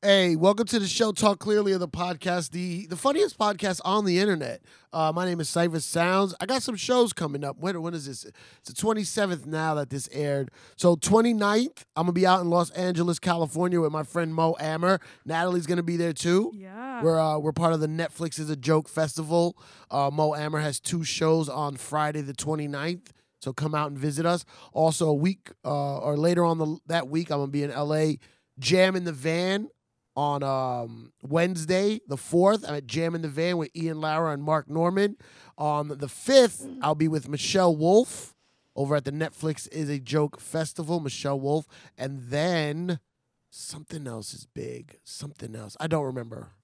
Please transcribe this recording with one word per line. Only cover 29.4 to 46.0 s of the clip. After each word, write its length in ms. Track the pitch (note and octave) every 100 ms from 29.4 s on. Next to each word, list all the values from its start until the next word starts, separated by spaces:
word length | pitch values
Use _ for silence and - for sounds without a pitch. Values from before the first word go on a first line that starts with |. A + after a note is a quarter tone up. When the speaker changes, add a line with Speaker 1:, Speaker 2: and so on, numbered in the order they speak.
| F3+ G3 G#3+ _ _ _ _ -
Speaker 1:
on, 280 | D3 C#3+
um, 680 | C#3 C3+ C3 B2 A#2 A2+ A#2 _
Wednesday 760 | C3 D#3 F3 F#3 D#3 F#3 G3+ G#3+ -
the 80 | C#3
fourth. 480 | - F3 F#3 G#3+ G#3
I'm 100 | D3
at 100 | C3
Jam 280 | C3 E3 E3+
in 60 |
the 40 | D#3+
Van 300 | C#3 E3+ F3
with 180 | D#3 E3+
Ian 240 | D#3+ D#3
Lara 320 | D#3 D#3 E3
and 100 | C#3+
Mark 260 | D3+ D#3 C#3
Norman. 480 | D3+ E3+ F#3+ G3+ G3+ - - - -
On 300 | D3+ D3 D3
the 180 | C#3+ C#3
fifth, 580 | - - C4+ A#3+ - - -
I'll 100 | C#3+ D#3
be 120 | D#3+
with 180 | D#3 B2
Michelle 480 | C#3+ - F#3+ F#3 D#3
Wolf 580 | D#3+ G3+ B3+ - - _ _ _ _ -
over 180 | C#3 D3
at 80 | C3
the 60 |
Netflix 560 | D3 D#3+ - D#3 D3+ -
is 160 | D3+ D3
a 80 | C#3+
Joke 400 | B2+ D3+ D3 -
Festival, 600 | - D#3+ D#3 - D#3 F3
Michelle 360 | C#3+ - C#3+ C#3
Wolf. 260 | C3+ D3+ D3+ - - _
And 240 | C3+ C#3 A#2+
then 720 | C#3 E3 F3 D3+ D3+ F3 E3+ _ _ _ _ _
something 560 | - - D#3 D3+ E3 C3+
else 260 | A2+ G#2+ B2+
is 100 | -
big. 460 | - A#2+ B2 - -
Something 500 | - - C#3+ C#3+ B2 A2
else. 200 | G#2+ -
I 60 | D#3+
don't 180 | D#3+